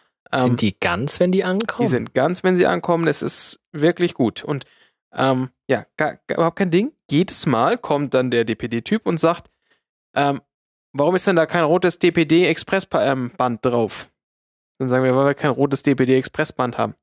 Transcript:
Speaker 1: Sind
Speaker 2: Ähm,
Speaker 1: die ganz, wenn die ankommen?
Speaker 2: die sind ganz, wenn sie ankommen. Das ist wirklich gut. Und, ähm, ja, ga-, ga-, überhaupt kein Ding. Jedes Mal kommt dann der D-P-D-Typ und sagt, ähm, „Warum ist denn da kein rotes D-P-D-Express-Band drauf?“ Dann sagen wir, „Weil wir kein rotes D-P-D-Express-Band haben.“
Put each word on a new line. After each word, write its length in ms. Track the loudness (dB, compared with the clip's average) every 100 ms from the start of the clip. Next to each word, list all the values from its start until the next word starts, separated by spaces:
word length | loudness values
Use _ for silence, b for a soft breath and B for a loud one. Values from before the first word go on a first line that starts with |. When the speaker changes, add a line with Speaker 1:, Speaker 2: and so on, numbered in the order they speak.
| _ _ -6
Speaker 1:
Sind 200 | 0 2
Speaker 2:
Ähm, 40 | 2
Speaker 1:
die 220 | 0 -2
ganz, 400 | -4 -2 -4 0
wenn 120 | 0
die 120 | 2
ankommen? 440 | 0 -2 -4 -2 0
Speaker 2:
die 20 |
sind 240 | 0 -2
ganz, 300 | 0 0 0
wenn 120 | 0 2
sie 120 | 2
ankommen. 380 | 0 -2 0 0
Das 160 | -2
ist 380 | -2 -4 -6 -8 _
wirklich 420 | -2 0 2 -2
gut. 300 | 0 -2 -2
Und, 220 | -6 -8 -10 B B B _
ähm, 360 | -2 0 0 -2 _ -4
ja, 180 | -4 -4 -4
ga-, 220 | -4 -4 -6
ga-, 80 | -2
überhaupt 220 | 0 0
kein 140 | 0
Ding. 220 | 2 0 -6 -4
Jedes 360 | -2 0 0 0
Mal 300 | 2 0 -2
kommt 360 | -2 -2 0
dann 180 | 0 0
der 140 | 0 -2
D-P-D-Typ 600 | -4 -6 -6 -4 -4 -2
und 140 | 0
sagt, 300 | 0 0 -6 _ _ _ _ _ _ -2
ähm, 260 | -2 -2 -8 _ _ _ _
„Warum 220 | -2 2 2
ist 120 | 2
denn 80 | 2
da 100 | 2
kein 180 | 2
rotes 360 | 2 2 2 2
D-P-D-Express-Band 1700 | 2 2 2 4 4 0 -2 -4 -2 0 0 0 -4 -2 -2 -2 0
drauf?“ 440 | 0 0 -4 -16 _ _ _ _ _ _ -8
Dann 100 | -2
sagen 160 | 2
wir, 120 | 2 2
„Weil 100 | 0
wir 80 |
kein 180 | 0 -2
rotes 320 | 0 0 0
D-P-D-Express-Band 960 | 0 2 4 2 0 -4 -4 -2 -4 -4
haben.“ 180 | -6 -6